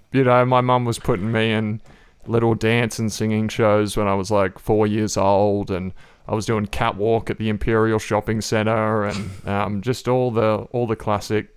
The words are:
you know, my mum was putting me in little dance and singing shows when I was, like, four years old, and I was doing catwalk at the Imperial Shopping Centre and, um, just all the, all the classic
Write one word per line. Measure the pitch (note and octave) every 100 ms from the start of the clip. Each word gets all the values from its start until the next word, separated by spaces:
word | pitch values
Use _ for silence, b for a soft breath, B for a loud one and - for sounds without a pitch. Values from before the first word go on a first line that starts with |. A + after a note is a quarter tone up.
| _
you | C3
know, | B2+ B2 B2
my | B2+
mum | B2+ B2+ A#2+
was | A2+
putting | - A2 G#2+
me | A2+ A2
in | A2 G#2+ G#2+ - b b b -
little | A2+ A#2 G#2+
dance | A2 A#2 A#2+ -
and | A2
singing | - A2 G#2+ G#2+
shows | - A2 G#2 G#2 A2
when | G2+
I | G2
was, | F#2+
like, | G#2 F#2+ -
four | - G#2+ G#2+
years | G#2+ G#2+ G#2
old, | G2 G2 G#2 G2+ G2
and | F#2 F#2 - b b -
I |
was | A2 G#2+
doing | A2 G#2
catwalk | - A#2 F#2+ G#2+ A2+ -
at | -
the | A2
Imperial | G#2+ A#2+ A2+ A2+ G#2+
Shopping | - G#2+ - A2
Centre | - A2+ G#2+ A2+ G#2+ A2 G#2
and, | G#2 G2 F#2+ F#2+
um, | G2+ G#2 G2+
just | A#2 A#2+ A#2+
all | B2+ B2
the, | A2+ A2 G#2+ -
all | B2 A#2+
the | A2
classic | - G#2 - G#2+ -